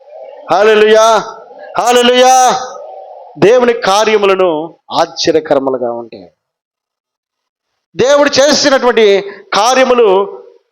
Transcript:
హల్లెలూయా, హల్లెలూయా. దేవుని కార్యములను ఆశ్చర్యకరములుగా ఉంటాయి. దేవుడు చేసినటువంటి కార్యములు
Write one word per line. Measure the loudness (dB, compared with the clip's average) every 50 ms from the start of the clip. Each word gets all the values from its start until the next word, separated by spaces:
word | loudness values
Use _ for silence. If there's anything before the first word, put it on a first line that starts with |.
| _ -20 -20 -20 -20 -20 -20 -20 -6 -2 0
హల్లెలూయా, | 2 2 2 4 4 4 4 4 4 4 4 2 0 -2 -6 -12 -20 -20 -20 -20 -20 -20 -10 -8 -4
హల్లెలూయా. | -2 0 0 2 2 2 2 4 4 4 4 4 4 2 0 -2 -6 -10 -14 -18 -18 -18 -20 -20 -20 -20 -20 -20 -20 -20 -4 0
దేవుని | 2 4 4 4 2 2 0
కార్యములను | -2 -2 -2 0 0 0 0 0 -2 0 -2 0 0 0 0 -2 -4 -6 -10 -14 _ _ -8 -6
ఆశ్చర్యకరములుగా | -4 -4 -4 -6 -4 -4 -2 -2 -2 -2 -2 -2 -2 -2 -4 -4 -4 -6 -8 -8
ఉంటాయి. | -10 -12 -16 -18 -20 -20 -20 _ _ _ _ _ _ _ _ _ _ _ _ _ _ _ _ _ _ _ _ _ _ _ _ _ _ _ _ _ _ _ _ _
దేవుడు | -2 0 2 2 2 2 2
చేసినటువంటి | 2 2 2 2 0 0 0 0 0 0 0 0 0 2 2 2 2 0 -2 -6 -12 -20 -12 _ -4
కార్యములు | -2 -2 0 0 0 0 2 2 2 2 2 2 0 -2 -4 -8 -16 -20 -20 -20 _ _ _